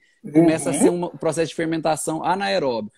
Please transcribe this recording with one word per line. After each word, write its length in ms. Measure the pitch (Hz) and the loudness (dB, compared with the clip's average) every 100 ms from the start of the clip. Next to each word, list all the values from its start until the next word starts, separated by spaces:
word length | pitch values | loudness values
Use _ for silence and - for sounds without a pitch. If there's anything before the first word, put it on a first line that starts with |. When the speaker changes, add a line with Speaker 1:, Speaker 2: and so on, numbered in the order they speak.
| _ _ - | _ _ 0
Speaker 1:
começa 380 | 151 170 160 139 | 4 4 4 0
a 20 | |
Speaker 2:
Uhum. 60 | 143 | 2
Speaker 1:
ser 100 | 233 | 2
um 180 | 175 175 | 2 -4
processo 400 | 147 160 151 160 | -4 -4 -2 -2
de 60 | - | -4
fermentação 680 | 160 165 160 151 - 160 | -4 -2 -2 -2 -4 -4
anaeróbio. 680 | 147 190 196 196 139 117 107 | -2 -2 0 0 0 -4 -6